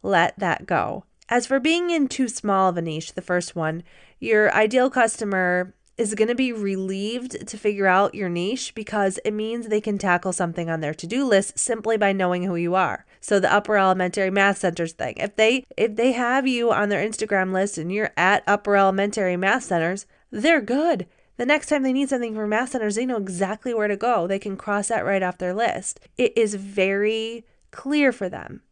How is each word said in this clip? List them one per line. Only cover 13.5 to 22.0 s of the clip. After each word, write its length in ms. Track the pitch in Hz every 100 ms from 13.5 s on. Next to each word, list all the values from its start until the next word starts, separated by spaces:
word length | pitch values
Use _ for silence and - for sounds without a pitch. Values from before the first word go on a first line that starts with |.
upper 260 | 208 208 208
elementary 520 | 190 185 180 202 190
math 280 | 196 196 202
centers 340 | 190 170 165
thing, 240 | - 123 -
if 220 | 202 -
they, 260 | 220 254 - -
if 180 | 214 214
they 160 | 247
have 340 | 247 240 262 262
you 240 | 240 233
on 200 | - 202
their 120 | 196
Instagram 520 | 214 214 220 196 185
list 240 | 185 202 170
and 160 | 165
you're 180 | 202 214 -
at 260 | 180 - -
Upper 300 | 202 208 202
Elementary 600 | 190 190 202 208 185 180
Math 260 | 190 247
Centers, 420 | - 175 165 196 - _ _
they're 300 | 208 277 320
good. 480 | 214 262 330 247 175 _ _ -
The 80 | 247
next 220 | 294 -
time 160 | 302
they 100 | 262
need 160 | 262